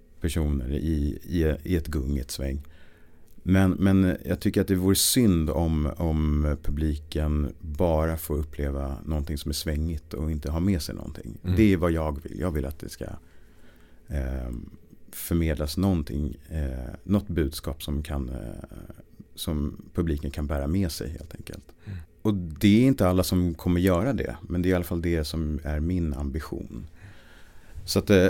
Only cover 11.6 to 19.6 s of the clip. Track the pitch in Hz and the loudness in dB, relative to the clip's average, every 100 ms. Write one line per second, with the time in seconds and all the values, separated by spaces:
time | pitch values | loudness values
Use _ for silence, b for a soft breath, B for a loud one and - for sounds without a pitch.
11.6 | 107 90 85 80 78 69 - 53 87 76 | 6 6 2 2 0 -4 -8 -4 -2 -2
12.6 | 69 - - - - - b b b b | -4 -6 -10 -10 -10 -12 b b b b
13.6 | b b b b - 71 65 65 62 57 | b b b b -8 -4 -4 -4 -6 -8
14.6 | - - - - - - - 85 80 76 | -12 -18 -20 -20 -18 -10 -2 2 2 0
15.6 | 73 - 98 90 - 73 73 - - 80 | -2 0 2 2 -2 -4 -4 -6 -8 -6
16.6 | 69 64 60 - - 101 - 82 69 - | -4 -6 -8 -8 0 0 0 -2 -2 -2
17.6 | - 69 - 71 73 71 64 65 53 50 | -8 -8 -4 -4 -4 -4 -4 -8 -10 -12
18.6 | - - - - - - - - - 78 | -14 -16 -16 -18 -20 -20 -18 -10 -4 -2